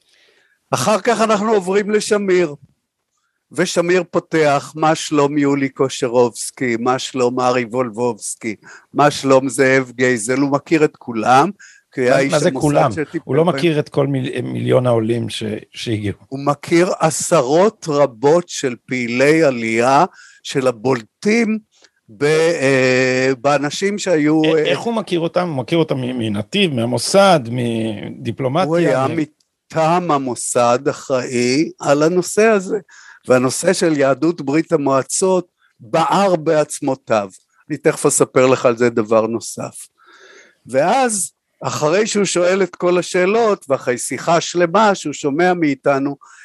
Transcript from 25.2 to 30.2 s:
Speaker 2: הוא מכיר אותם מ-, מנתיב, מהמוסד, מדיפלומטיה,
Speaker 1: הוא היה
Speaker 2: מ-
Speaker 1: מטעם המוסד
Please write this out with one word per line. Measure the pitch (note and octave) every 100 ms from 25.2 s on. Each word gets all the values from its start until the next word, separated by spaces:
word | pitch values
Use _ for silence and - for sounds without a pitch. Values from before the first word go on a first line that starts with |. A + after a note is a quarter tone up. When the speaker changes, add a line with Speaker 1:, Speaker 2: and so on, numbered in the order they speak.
| E3 F3 F3+
Speaker 2:
הוא | C#3
מכיר | A#2+ E3+
אותם | D#3+ C#3
מ-, | B2 B2+
מנתיב, | A2 G#2 G#2+ G3 F#3
מהמוסד, | C3 A#2 A#2+ - G3 G3 E3 A2+
מדיפלומטיה, | B2+ A#2+ A2+ A2 G#2 - - B2+ - C3 D3 F#3
Speaker 1:
הוא | E3+
היה | D#3+ C3 C3+
Speaker 2:
מ- | E3 D3 _ _ _ -
Speaker 1:
מטעם | D#3+ D#3+ F3 F3
המוסד | C#3+